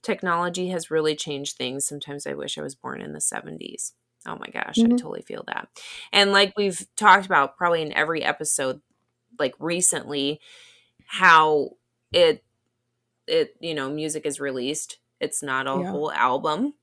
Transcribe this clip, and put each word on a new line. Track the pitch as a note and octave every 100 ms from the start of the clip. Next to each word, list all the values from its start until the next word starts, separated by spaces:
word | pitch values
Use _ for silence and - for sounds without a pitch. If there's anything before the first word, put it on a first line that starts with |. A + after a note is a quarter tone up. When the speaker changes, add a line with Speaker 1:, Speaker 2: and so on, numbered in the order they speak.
Speaker 1:
Technology | - G3 F#3 E3+ F3 F3 F3+
has | F3+ -
really | D#3+ D#3 D3+
changed | - C#3+ C#3+ -
things. | B2+ C3+ -
Sometimes | D3 C#3 C#3+ D3
I |
wish | C#3+ C#3 -
I |
was | D3+ C#3
born | B2+ C3+
in | -
the | D2+
seventies. | - - - - - - - _ _ _ -
Oh | -
my | -
gosh, | - - -
I |
Speaker 2:
Mm-hmm. | A#3 B3
Speaker 1:
totally | - G1+
feel | - - -
that. | - - - - - -
And | G3+ G3
like | G3 G3 G#3
we've | G3 F3 - -
talked | G#3 G3 F#3+
about | E3 C3+ -
probably | F3 E3+
in | D3+
every | - D#3 D#3+
episode, | - D3+ D#3 - C3 B2+ _ _ _ _ _ -
like, | C#3 -
recently, | D#3+ E3+ F3 D#3+ - C#3+ C#3 D3+ - - - _ _ _ _
how | G#3 F#3 D#3+ D#3 D3+ C3+ - _ _ _
it, | E3+ E3 - _ _ _ _ _ _ _ _ -
it, | E3 D3+ _
you | E3
know, | D3+ C3+
music | D3+ D#3 D3+ D3+
is | C#3
released. | C#3 C3 B2+ D3+ - - _ _
It's | D3+ -
not | C#3+ C3 C3+
a | C3+
Speaker 2:
Yeah. | F#3
Speaker 1:
whole | D3 D3+
album. | - B2 B2+ D#3 D3+ C#4 -